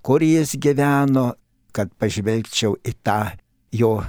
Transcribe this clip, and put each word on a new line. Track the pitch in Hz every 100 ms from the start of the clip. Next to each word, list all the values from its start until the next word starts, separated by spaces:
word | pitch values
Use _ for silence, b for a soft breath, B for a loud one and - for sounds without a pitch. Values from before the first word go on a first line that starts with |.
kur | - 139
jis | 160 160 147 139
gyveno, | 143 139 143 139 139 131 123 - _ _ _
kad | - 98
pažvelgčiau | - 110 110 101 113 107 - 110 -
į | - -
tą | - 104 104 - - _ _
jo | 110 117 107